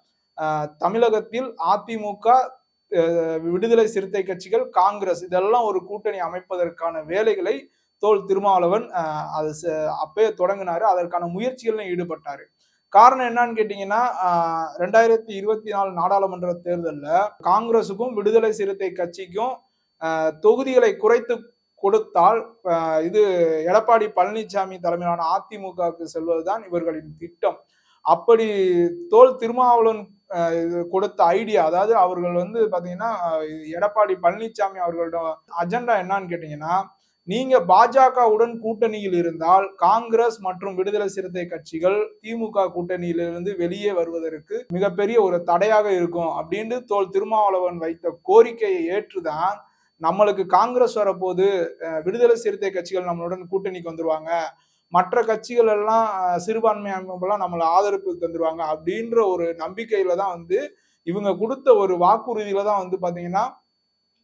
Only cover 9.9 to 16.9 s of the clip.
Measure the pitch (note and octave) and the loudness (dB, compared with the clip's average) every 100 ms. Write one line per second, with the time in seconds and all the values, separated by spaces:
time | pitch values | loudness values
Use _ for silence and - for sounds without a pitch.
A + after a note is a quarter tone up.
9.9 | D3 D3+ G#3 A3 G#3 F3+ G3 F3+ E3+ G#3+ | -4 -4 0 0 0 -2 -2 -4 0 2
10.9 | F3+ F3 F3 F3 F3+ B3 B3+ A3+ G#3+ F#3+ | 0 -2 -4 -6 -4 -6 -6 -4 -4 -4
11.9 | F3 F3 D#3 D3 C#3+ - _ _ _ _ | -6 -6 -10 -12 -14 -16 _ _ _ _
12.9 | G3 A#3+ C4 B3 A#3 A#3+ A3 G3+ G3+ G3 | 8 8 6 0 0 -2 -2 -4 -4 -4
13.9 | G#3+ B3 E3 F3+ E3+ E3 E3 D#3+ - F#3 | -2 -2 -2 0 0 0 -4 -6 -6 2
14.9 | A3 A3+ A3+ A3+ G3 G#3 G#3+ G#3+ G3+ G3 | 4 4 2 0 -6 -4 -4 -4 -4 -4
15.9 | F3 F3+ G3 F#3+ F3+ F3+ F3 F3 F3 E3 | -2 0 2 0 -4 -6 -6 -4 -4 -6